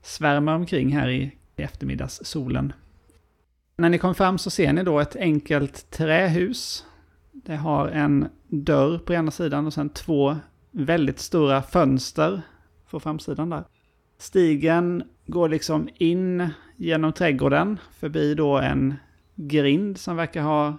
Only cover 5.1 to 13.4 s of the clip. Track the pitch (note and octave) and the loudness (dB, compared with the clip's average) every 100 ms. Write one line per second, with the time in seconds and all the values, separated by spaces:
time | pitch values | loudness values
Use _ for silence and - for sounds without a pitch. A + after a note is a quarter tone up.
5.1 | - F3+ D3+ - D3 C#3 - - - D#3+ | 0 2 2 2 0 0 -6 -16 -4 2
6.1 | D#3+ F#3 E3 F#3 B3+ - - - - _ | 2 4 2 0 -4 -8 -10 -14 -20 _
7.1 | _ _ C#4 - D3+ D#3 D3 D3 D#3 D3 | _ _ -18 -10 -6 -2 0 0 0 2
8.1 | C#3+ - - _ D3+ D3 D3 C#3 E3+ - | 2 0 -8 _ -4 2 2 2 0 -2
9.1 | E3+ D#3+ - E3 C#3+ D3+ D3+ D3 - - | -2 -2 -2 -2 -2 -2 -4 -6 -6 -2
10.1 | D3 C#3 D#3 - _ _ G3 C#3+ E3+ C#3+ | 2 2 0 -10 _ _ -6 0 2 0
11.1 | - - F3 C#3+ C3+ C3 F3+ C#3+ C3 - | -2 -2 2 4 2 2 2 4 2 -2
12.1 | - D#3 F#3+ - _ _ _ _ E3 D#3+ | -2 0 -2 -10 _ _ _ _ -10 -8
13.1 | D#3 - D3 | -8 -8 -6